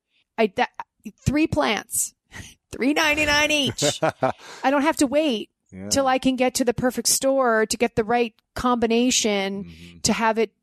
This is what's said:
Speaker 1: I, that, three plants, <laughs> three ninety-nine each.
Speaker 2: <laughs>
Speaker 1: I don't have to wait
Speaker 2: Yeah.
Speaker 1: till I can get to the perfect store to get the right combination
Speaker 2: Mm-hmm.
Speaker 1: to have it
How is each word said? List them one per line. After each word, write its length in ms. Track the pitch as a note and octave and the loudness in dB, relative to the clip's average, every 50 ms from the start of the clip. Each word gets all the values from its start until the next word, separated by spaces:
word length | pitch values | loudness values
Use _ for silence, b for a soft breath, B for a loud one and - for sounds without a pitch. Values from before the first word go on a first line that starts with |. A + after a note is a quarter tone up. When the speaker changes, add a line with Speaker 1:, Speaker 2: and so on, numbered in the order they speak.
| _ _ _ _ _ _ _ - | _ _ _ _ _ _ _ 0
Speaker 1:
I, 140 | A3+ G#3 - | 0 0 2
that, 140 | - - - _ - - - _ _ _ A3 - _ _ | -2 -2 -2 _ -14 -16 -16 _ _ _ -20 -20 _ _
three 220 | - B3+ D4+ D#4+ D#4+ | 0 2 2 0 0
plants, 640 | - D#4 C#4 B3+ G#3+ - - _ - - - - - _ _ _ | 0 -2 0 0 -2 -4 -6 _ -6 -6 -6 -6 -8 _ _ _
<laughs> 400 | - - - - - _ _ _ | -20 -20 -18 -20 -20 _ _ _
three 200 | - - - C4+ D4+ | -8 -2 0 0 2
ninety-nine 560 | E4 D#4+ D4+ D4 D4+ D4+ D4 D4 D4 D4+ D4+ | 2 2 2 2 2 2 2 2 2 2 2
each. 500 | D4+ D4 C4+ A#3+ - - C#3+ D3 - - | 2 0 0 -2 -2 0 -2 -2 0 0
Speaker 2:
<laughs> 640 | - D#3 - - - C3 - - - - - - | -2 -2 0 0 -2 -2 -2 -4 -14 -20 -14 -2
Speaker 1:
I 80 | - C4 | 0 2
don't 120 | C#4 D4 | 2 2
have 160 | C4 E4 D4+ - | 2 0 2 2
to 100 | D4+ B3 | 0 2
wait 420 | C4 D4 D#4+ D4+ A#3+ G#3 - - _ _ _ _ | 2 0 2 2 -2 -2 -6 -12 _ _ _ _
Speaker 2:
Yeah. 160 | G3 F#3 F#3+ G#3 | -18 -14 -8 -4
Speaker 1:
till 180 | - C#4 C4+ | -2 0 0
I 120 | C4 B3+ C4 | 0 0 2
can 180 | - C4 C4 | 2 0 2
get 180 | A#3+ B3+ B3+ - | 2 0 0 0
to 100 | - C4 | 0 -2
the 100 | A#3 A#3+ | 0 0
perfect 340 | - A#3 B3+ - A#3+ A3 - | 0 -2 -2 -2 -2 -2 0
store 580 | - - - C4+ C4+ C4+ C4 A#3+ A3+ A3 A3 | 0 2 2 2 2 4 2 4 4 2 2
to 100 | A3 - | 0 0
get 200 | - A#3+ A3+ - | -2 -2 -2 0
the 80 | - A3 | -2 -2
right 300 | G3+ A#3+ A#3+ A#3+ A3+ - _ _ _ _ | 0 0 0 0 -2 -4 _ _ _ _
combination 1080 | - - B3 B3 A#3 A#3+ A3+ A3+ A#3 B3 B3+ A#3+ - - A3 G#3 G3 F#3+ G3 G3 G3 F#3 | -4 0 0 0 2 2 2 2 2 2 2 2 2 0 0 0 0 -2 -4 -6 -8 -10
Speaker 2:
Mm-hmm. 340 | E3+ E3 - - - - - | -14 -16 -20 -20 -20 -20 -4
Speaker 1:
to 100 | - - | 0 0
have 260 | G#3+ - A3+ A3 A3 A3 | 0 2 2 0 2 2
it 140 | A3+ - _ _ | -2 -2 _ _